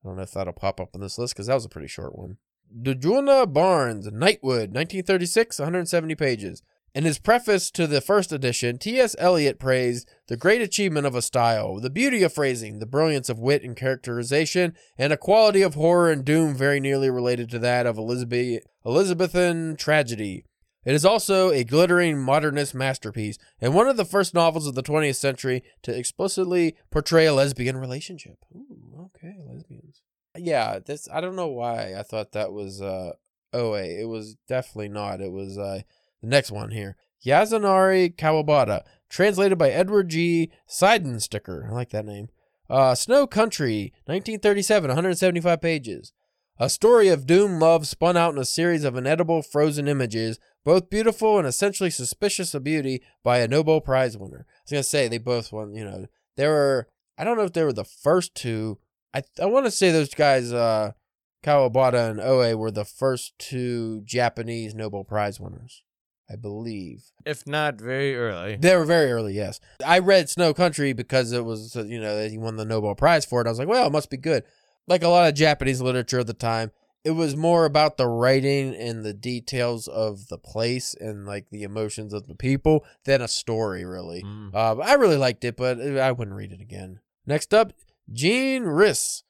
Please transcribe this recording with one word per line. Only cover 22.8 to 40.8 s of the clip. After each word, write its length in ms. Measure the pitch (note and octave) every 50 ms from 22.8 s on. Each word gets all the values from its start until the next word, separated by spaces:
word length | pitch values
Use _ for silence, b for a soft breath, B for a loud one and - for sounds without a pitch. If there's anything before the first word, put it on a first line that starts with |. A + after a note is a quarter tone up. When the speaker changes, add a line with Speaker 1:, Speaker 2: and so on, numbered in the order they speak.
| C3 C3+ C3 - - A2 G2+ A#2 G#2+ G#2+ G2+ - b b b b
Speaker 1:
and 140 | - A#2+ C#3+
one 140 | F#3 A3+ C4
of 100 | C4+ A#3
the 80 | G3
first 300 | E3 - G3+ G3 F3 -
novels 320 | F3 E3+ E3 D#3 E3 D3+ D3
of 80 | C3
the 80 | B2 C3
twentieth 340 | - D3+ D#3 D#3 C#3+ C3 -
century 460 | - C#3 C3 B2 - C3+ B2+ B2+ b b b b
to 160 | _ - B2 A#2+
explicitly 760 | B2 - - _ F3+ G3 F#3+ - F#3 F3+ F3+ F3+ E3+ D#3+ D3+ _ _ _
portray 340 | - D3+ D3+ - E3 E3 D#3+
a 80 | D#3+ D3
lesbian 440 | C3+ C#3 C#3+ C3+ B2 B2+ B2 C3 C3
relationship. 600 | C3 B2+ B2+ C#3 D#3 - F#3 D#3 - - - _ _ _ _
Ooh, 560 | F#3+ C4 C#4+ A#3+ - - - - D3 F3 F#3+ _
okay, 180 | _ - E3 G3+ G3 D#3 C3
lesbians. 540 | A#2+ C#3 E3 _ B2 A2+ - - C#3+ _ _ _ _ _ _ _ _ -
Yeah, 420 | F3+ F3 D#3 B2+ A2 - G#2+ G2
this, 280 | - - D3 D3 - - -
I 80 | D3+
don't 140 | E3+ F#3 F#3
know 120 | F#3 F3 D#3+
why 460 | C3+ A#2+ A#2+ A#2+ A#2 A2+ A2 G2 F#2 G2
I 60 | G2+
thought 280 | - - A2 G#2 _
that 200 | _ G#2 G#2+ - F#2+
was, 280 | G#2 G2+ F#2+ F#2+ G2
uh, 300 | G2 G2 F#2+ F#2+ F#2 F2 D2+ _ _ _ _ _ _ _ -
O 220 | B2 A#2+ A#2 G#2+
A. 260 | G#2 F#2+ F2 E2+ F#2
It 60 | A2 A#2
was 280 | A2+ A2+ G#2+ G#2+ G#2+ _ _ _
definitely 420 | B2+ B2+ B2 - - G#2+ G#2+ G#2
not. 320 | G2+ G#2+ G#2 G2+ G2 F#2
It 100 | G2 F#2+
was, 260 | F2+ F#2+ G2 G2 F#2+ G2+
uh, 240 | G2+ G2 G2 F#2+ - _ _ _ _ _ _ _
the 60 | - A2
next 240 | B2 C#3+ C3 -
one 200 | G#2+ G2+ A2 G#2+
here. 240 | A2 A2 G2+ G2 - _ _ _ _ _ _
Yasunari 880 | B2 C3+ D#3+ G#3 G#3+ A3+ A3+ G#3 G3+ F#3+ F#3+ F#3+ F#3+ F#3+ F#3 F#3 E3+ F3
Kawabata, 640 | - E3 D#3 D#3 D#3+ D3+ D3 D3+ D3 B2+ G#2+ G2+ - - b b b b b
translated 480 | - - F3+ G#3 G3+ F3+ G3 G3 F#3+ F3
by 120 | E3 C#3
Edward 400 | B2 D3 F#3 F#3+ G#3 G#3 F#3+ F3
G. 420 | D#3+ D#3+ E3+ E3+ E3+ E3 E3 D#3+ b b b b
Seidensticker. 1040 | - -